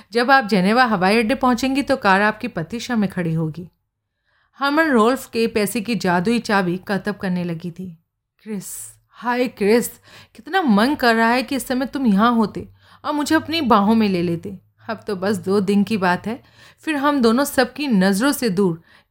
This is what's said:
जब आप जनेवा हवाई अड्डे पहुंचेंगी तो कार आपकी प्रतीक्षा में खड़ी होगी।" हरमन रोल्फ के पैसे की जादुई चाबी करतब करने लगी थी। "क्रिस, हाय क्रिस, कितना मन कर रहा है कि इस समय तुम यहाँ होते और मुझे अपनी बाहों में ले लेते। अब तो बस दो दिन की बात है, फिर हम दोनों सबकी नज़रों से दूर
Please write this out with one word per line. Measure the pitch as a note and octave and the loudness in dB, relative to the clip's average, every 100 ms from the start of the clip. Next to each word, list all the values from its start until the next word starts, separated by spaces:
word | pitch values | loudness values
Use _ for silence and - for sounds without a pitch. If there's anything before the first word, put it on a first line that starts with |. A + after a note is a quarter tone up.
| - | -6
जब | A3+ B3 | -2 4
आप | C4+ | 4
जनेवा | G#3+ G#3 F#3 A#3 | 4 2 2 2
हवाई | B3+ G#3 F#3 A3 | 2 2 2 2
अड्डे | A3 | 0
पहुंचेंगी | C4+ B3+ B3 C4 C4+ | 0 0 0 0 -2
तो | C#4 C4 | -2 0
कार | G3+ F#3+ | 2 2
आपकी | G#3 G#3+ B3 | 2 -2 -6
प्रतीक्षा | F3+ D#3+ A#3 A3+ A#3 | -8 -8 -8 -4 -2
में | G3 | -2
खड़ी | F#3 E3 | -2 -4
होगी।" | D#3+ D#3+ D3+ F3 _ _ _ _ _ _ _ _ - | -2 -4 -6 -16 _ _ _ _ _ _ _ _ -6
हरमन | C#4 D4 | -2 0
रोल्फ | D#4+ B3 A3 C4 - | 2 4 2 0 -4
के | A#3 A3+ | -2 -2
पैसे | A3+ G3 A#3+ | 0 -2 -4
की | G3 | -4
जादुई | A3+ F#3+ F3 F3+ A#3 | -2 0 0 0 -2
चाबी | A#3 G3+ F3+ F3+ - | 0 0 0 -4 -4
करतब | F#3+ G3+ G3+ | -6 -6 -6
करने | F#3+ F3+ | -4 -4
लगी | F3 E3 F3 | -4 -8 -10
थी। | E3+ F#3 E3 _ _ _ _ | -12 -16 -18 _ _ _ _
"क्रिस, | G#3+ G#3 F#3 - - - _ | -12 -12 -12 -14 -18 -20 _
हाय | - A3+ B3 B3+ | -10 -6 -2 -2
क्रिस, | - F#3+ A#3 G3+ - _ - - | -2 2 2 0 -8 _ -20 -20
कितना | - - F#4 | -20 -4 0
मन | D#4+ G3 A#3+ | 4 4 4
कर | D4 A#3+ | 2 2
रहा | A3+ A3+ | 4 2
है | B3 | 2
कि | C4 C4+ | -2 -6
इस | - | -4
समय | B3 C4+ | -4 -4
तुम | C#4+ B3+ | -2 2
यहाँ | G3 A3+ | 4 4
होते | A#3 G#3 F3+ - - _ - | 2 0 -4 -14 -18 _ -12
और | - | -6
मुझे | D4 D4 | -4 0
अपनी | D#4 D#4 E4 | 0 0 -4
बाहों | C4 G#3+ G3+ | 2 2 4
में | A3+ G#3 | 2 2
ले | F3+ | 0
लेते। | F3 E3+ G#3 F#3+ - _ - | -2 -4 -8 -16 -20 _ -12
अब | A3 - | -10 -8
तो | G3 | -4
बस | F#3+ G3+ | -2 -2
दो | F3+ G3+ | 0 0
दिन | F#3+ G3+ | 2 0
की | G3 A3 | 0 0
बात | F3+ F3+ G3+ | 0 0 -4
है, | A#3+ - _ - _ | -12 -14 _ -20 _
फिर | - D4 | -6 -2
हम | C#4 C#4+ | 0 2
दोनों | A#3 A#3 | 2 2
सबकी | C#4+ - B3 - D4 | 0 0 -2 -2 0
नज़रों | G#3 F#3+ G3 C4+ | 2 2 2 0
से | C#4 A#3 | 0 -2
दूर | F3+ G3 E3 _ _ _ | 0 0 -2 _ _ _